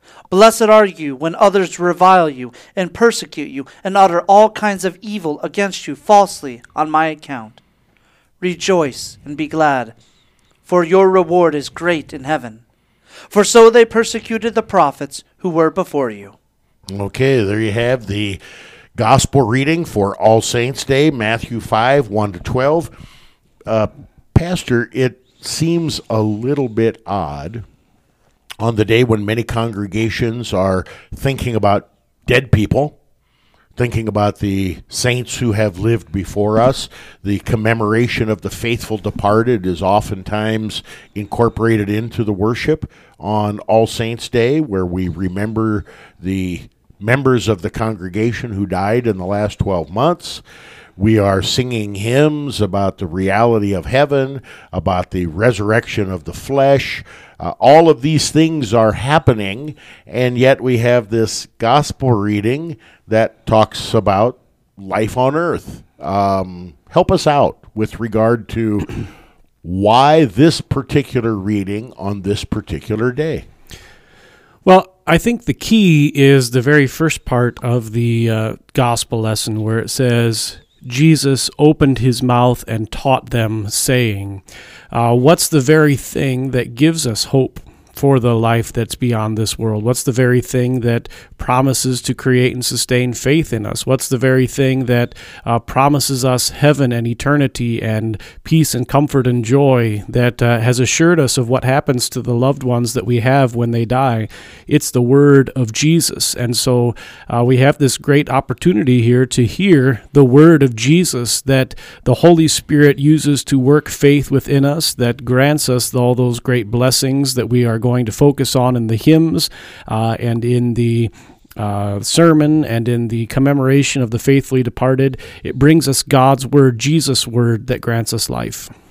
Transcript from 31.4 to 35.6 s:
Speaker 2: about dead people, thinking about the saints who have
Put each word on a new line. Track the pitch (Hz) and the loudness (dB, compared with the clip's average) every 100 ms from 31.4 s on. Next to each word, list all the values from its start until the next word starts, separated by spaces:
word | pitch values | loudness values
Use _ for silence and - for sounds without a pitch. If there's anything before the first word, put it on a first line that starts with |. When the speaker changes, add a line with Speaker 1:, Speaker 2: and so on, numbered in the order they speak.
| 123 113 | -4 0
Speaker 2:
about | 101 101 - _ _ _ - | 2 0 -2 _ _ _ 0
dead | 123 127 | 0 2
people, | 104 101 120 147 - _ _ _ _ _ _ _ - | 0 2 0 -2 -6 _ _ _ _ _ _ _ -6
thinking | 123 113 110 | -4 -4 -4
about | 101 104 - | 0 0 -2
the | 104 98 95 - - | -2 -2 -4 -6 -12
saints | - 123 123 120 - | -6 -4 -4 -6 -6
who | 123 | -2
have | 104 | 0